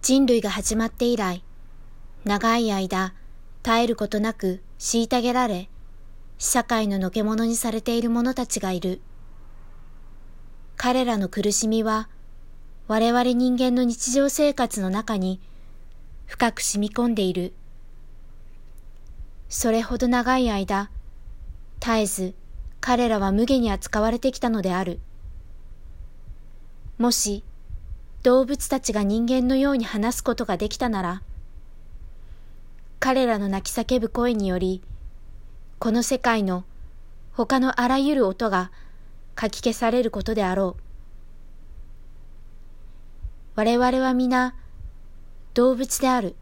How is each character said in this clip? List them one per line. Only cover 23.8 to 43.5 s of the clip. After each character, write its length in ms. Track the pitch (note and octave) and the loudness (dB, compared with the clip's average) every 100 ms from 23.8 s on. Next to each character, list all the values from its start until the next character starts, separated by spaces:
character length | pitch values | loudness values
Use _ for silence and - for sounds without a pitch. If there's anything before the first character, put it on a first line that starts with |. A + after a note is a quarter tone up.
| - G#3+ | 0 2
わ 100 | A3 | 4
れ 80 | A#3 | 4
て 140 | C4+ | 0
き 60 | - | 2
た 100 | B3 | 0
の 140 | A3+ | 2
で 100 | F#3 | 2
あ 100 | F3+ | 2
る。 160 | F#3 E3+ - - - - - - - - - - - - - - - - - - - - | 0 -4 -10 -14 -12 -12 -14 -14 -14 -14 -14 -14 -14 -14 -14 -14 -14 -16 -16 -14 -14 2
も 120 | A#3+ | 2
し、 300 | A#3 G#3 G3+ - - - - - - - - | 4 0 -2 -6 -14 -10 -10 -8 -12 -12 2
動 200 | - B3+ | 6 6
物 240 | B3+ C#4 - | 6 0 0
た 100 | C4+ | 0
ち 140 | - | 0
が 100 | G#3+ | 0
人 240 | G3+ G#3+ A#3 | 2 2 4
間 220 | B3+ B3 | 4 4
の 80 | C4 | 4
よ 140 | C#4 | 4
う 60 | C#4 | 2
に 80 | A3 | 0
話 300 | G#3+ A3 B3+ | 0 0 0
す 60 | |
こ 120 | - | 0
と 100 | F#3 | 0
が 140 | A#3 F3+ | 0 0
で 100 | G#3 | -2
き 80 | - | 0
た 140 | B3 | 0
な 100 | G#3+ | 0
ら、 220 | F3+ F#3 - - - - - - - - - - - - - - - - - - | -2 -4 -8 -12 -12 -14 -16 -16 -16 -14 -14 -14 -14 -16 -16 -16 -16 -16 -16 -2
彼 260 | C4 C4 | 2 4
ら 140 | B3+ G#3+ | 4 2
の 100 | G3+ | 2
泣 240 | G3 - | -2 -2
き 20 | |
叫 240 | - A3+ B3+ | -4 2 2
ぶ 120 | A3 | 2
声 240 | - A#3+ | 2 2
に 120 | A3+ G3 | 2 2
よ 120 | F3+ | 2
り、 240 | F#3 F#3 - - - - - - - - - - | 0 -2 -6 -12 -12 -14 -16 -16 -16 -16 -16 -4
こ 140 | A#3 | 2
の 100 | A3+ | 2
世 160 | A#3 C4 | 2 2
界 240 | B3 A3+ | 2 2
の 220 | G3 F3+ F#3 - - - - - - | 2 -2 -6 -14 -14 -14 -16 -16 -12
他 260 | - A3 C4+ | -2 2 4
の 220 | C4 - | 4 2
あ 80 | B3 | 2
ら 80 | C4+ | 4
ゆ 200 | C#4 C#4+ | 4 4
る 100 | G3+ | 4
音 240 | F#3+ A3+ | 2 2
が 200 | F#3+ F3+ - - - - - - | 2 0 -8 -16 -16 -16 -16 -14
か 140 | - A3 | -4 -4
き 140 | - | 0
消 100 | B3 | 0
さ 180 | A3 A#3 | 2 2
れ 120 | A#3+ | 4
る 80 | A3+ | 2
こ 120 | G#3+ | 0
と 120 | F#3+ | -2
で 100 | A3 | 2
あ 100 | F#3+ | 2
ろ 220 | F#3+ F#3+ - | 2 0 -2
う。 40 | - - - - - - - - - - - - - - - - - - - - - - - - - - - | -14 -16 -16 -16 -16 -16 -16 -16 -14 -14 -14 -14 -14 -16 -16 -16 -16 -16 -16 -16 -16 -16 -16 -10 -10 -10 -8